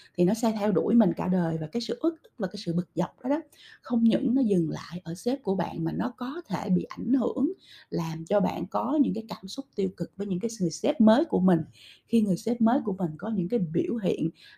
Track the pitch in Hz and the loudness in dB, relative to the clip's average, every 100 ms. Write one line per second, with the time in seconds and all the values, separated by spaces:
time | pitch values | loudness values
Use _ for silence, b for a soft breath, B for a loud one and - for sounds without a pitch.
0 | b - 180 226 226 214 208 170 - 233 | b 0 2 2 0 0 0 2 4 4
1 | 196 165 175 185 165 160 151 240 226 233 | 4 2 0 0 0 -2 -4 -6 -6 -2
2 | 330 320 - - - 208 175 170 180 - | -2 -2 -10 -8 -6 -6 -4 -4 -2 -2
3 | 180 - 247 302 320 B B B - 240 | -4 -4 -4 -2 -4 B B B -4 2
4 | 226 202 208 262 233 185 156 147 - 175 | 4 4 2 2 2 2 0 -4 -10 -12
5 | - 175 240 269 - 190 - - 160 156 | -10 -6 -4 -2 -2 -2 -2 -4 -4 -2
6 | 247 - 247 320 - 185 - 180 - - | -4 -4 -8 -8 -6 -4 0 0 -2 -6
7 | 196 262 214 - 294 381 B B B 170 | -2 0 0 0 -2 -4 B B B -6
8 | 165 160 165 202 180 - 180 208 220 302 | -4 -6 -2 0 0 -2 -4 -4 0 2
9 | 214 208 220 185 190 - - - 190 - | 0 -2 -8 -12 -12 -14 -10 -4 -4 -4
10 | 175 - 202 180 226 - 170 - 233 311 | -8 -6 -6 -4 -4 -2 -4 0 -2 6
11 | 220 233 330 190 185 170 156 B B B | 6 6 4 2 4 4 0 B B B
12 | _ 233 208 170 - 240 226 269 220 190 | _ 0 2 0 -2 2 2 2 0 -4
13 | 180 156 208 208 175 240 160 160 - 233 | -4 -6 -6 -4 -2 -2 0 0 -2 -2
14 | 190 - 165 B B | -2 0 -4 B B